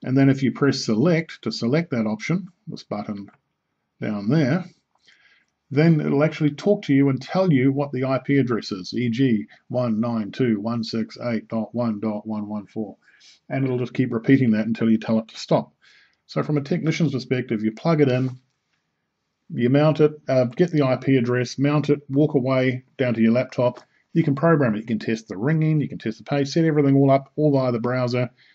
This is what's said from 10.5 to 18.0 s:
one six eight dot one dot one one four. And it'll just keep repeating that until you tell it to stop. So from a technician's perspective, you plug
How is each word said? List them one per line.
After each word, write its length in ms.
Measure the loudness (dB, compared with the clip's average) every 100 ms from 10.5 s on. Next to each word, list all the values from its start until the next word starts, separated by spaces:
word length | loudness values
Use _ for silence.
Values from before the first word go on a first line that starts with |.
| 0
one 240 | -2 -6
six 340 | -6 -6 -6 -8
eight 240 | -6 -6 -6
dot 260 | -6 -6
one 260 | -4 -4 -4
dot 280 | -4 -6 -8
one 200 | -8 -8
one 200 | -10 -10
four. 300 | -10 -10 -12 _ _ -20 _ -10
And 160 | -4 -4
it'll 140 | -4
just 160 | -4 -2
keep 180 | -2
repeating 380 | -2 4 4 4
that 160 | 0 -2
until 240 | -2 0
you 80 | 0
tell 180 | 0 -2
it 120 | -4
to 80 | -12
stop. 360 | -2 -2 -2 _ _ _ _ _ _
So 160 | -6
from 140 | -2 -4
a 40 |
technician's 520 | -2 -2 -2 0 -2
perspective, 500 | -2 -4 -4 -2 -4
you 80 | -4
plug 300 | -2 0 2